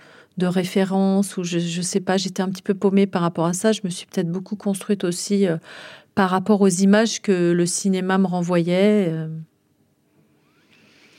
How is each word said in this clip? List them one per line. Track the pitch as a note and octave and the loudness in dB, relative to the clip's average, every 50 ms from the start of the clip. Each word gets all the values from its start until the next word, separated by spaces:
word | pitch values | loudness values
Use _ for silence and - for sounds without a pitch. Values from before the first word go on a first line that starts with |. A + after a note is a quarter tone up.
| - - - - - _ - | -14 -20 -20 -20 -20 _ -6
de | F3 F3+ | -4 -2
références | F3+ F3 F#3+ F3+ F#3 - G3 F#3+ F#3 F#3+ F#3+ F#3+ G3 F#3+ G3 G3+ - - | 0 0 -2 -2 0 0 0 0 0 0 0 2 2 2 2 0 -2 -4
ou | F#3 F3 | -6 -6
je, | E3+ F3 E3+ | -4 -2 -2
je | F3 E3+ E3 F3+ | -2 -2 -4 -6
sais | F3 - - G3 | -4 -4 -4 -4
pas, | F#3 - F#3 | 0 0 0
j'étais | F#3+ F#3 F#3 F#3 - | 0 0 -4 -4 -4
un | F#3 F#3+ | -4 -4
petit | F#3+ - - | -6 -6 -4
peu | - F#3+ | -6 -4
paumée | F#3+ - G3 G3 G3 G3 | 0 0 2 4 2 2
par | G3 - F#3 | 2 0 0
rapport | E3+ E3+ F3 F3 D#3+ | -2 -2 -2 -2 -2
à | E3+ F3+ | -2 -2
ça. | F3+ - A3 | 0 0 0
Je | A3 A3 - | 0 0 -4
me | F3 | -8
suis | F3 - - | -10 -10 -12
peut-être | _ - F#3+ F#3 E3 | _ -6 -4 -4 -4
beaucoup | E3+ F#3+ F#3 - G#3+ | -4 -6 -6 -8 -10
construite | F#3+ - G3+ G3 F#3+ - - G#3 F#3+ F#3+ | -6 -4 -4 -4 -4 -2 -4 -4 -2 -2
aussi, | F3 F3 - - - G3+ G3 G3 | -4 -4 -4 -4 -2 0 0 2
euh, | F3 D#3+ D#3+ - - - - - - - - _ _ - | 0 0 -4 -6 -14 -20 -20 -20 -20 -20 -20 _ _ -2
par | G#3 F#3+ F3+ | 0 0 2
rapport | F#3 F#3+ F#3 G#3+ G#3 G3 | 2 0 2 2 2 4
aux | G3+ | 4
images | G3 F3 F3+ G3 G3 G3+ G#3+ A#3 A3 - - | 4 4 4 4 4 6 4 4 2 -2 -4
que | - G#3 F#3+ F3+ F3 F3 | -2 0 0 2 2 2
le | F3 F3 F3 | 2 2 2
cinéma | F3 - - - G3 F#3+ F#3 F#3 F#3 F#3+ | 0 -2 -2 0 0 0 0 0 0 2
me | F#3+ F#3+ | 2 2
renvoyait, | F3+ F3+ F3+ F3 F3 F3+ F3 E3 F3 F3 F#3 G3 G#3+ G#3+ G#3 F#3+ E3 | 2 0 -2 -2 0 0 0 2 2 2 2 4 4 4 2 2 0
euh. | D#3+ D#3+ D#3+ D#3+ D#3+ D#3+ D#3 _ _ _ _ _ _ _ _ _ _ _ _ _ _ _ _ _ _ _ _ _ _ _ _ _ _ _ _ _ _ _ _ _ _ | -2 -4 -6 -8 -10 -12 -14 _ _ _ _ _ _ _ _ _ _ _ _ _ _ _ _ _ _ _ _ _ _ _ _ _ _ _ _ _ _ _ _ _ _